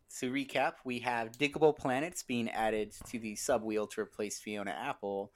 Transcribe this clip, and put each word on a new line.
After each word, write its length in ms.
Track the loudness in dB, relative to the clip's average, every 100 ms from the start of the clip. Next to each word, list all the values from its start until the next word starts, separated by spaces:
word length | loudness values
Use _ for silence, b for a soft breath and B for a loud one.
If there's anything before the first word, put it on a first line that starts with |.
| -14 -6
to 120 | -2
recap, 440 | -2 0 2 2 0
we 140 | -4 -2
have 340 | 0 0 -2
Diggable 420 | 0 0 6 6
Planets 480 | 6 2 0 0 -6
being 260 | -2 0 0
added 420 | 2 2 2 -2 -8 -8
to 80 | -6
the 180 | -6 -4
sub 260 | 0 2
wheel 240 | 2 0 0
to 160 | -4
replace 360 | -6 -4 -4 -4
Fiona 340 | -6 -4 -4
Apple, 600 | -4 -6 -4 -4 -4 -6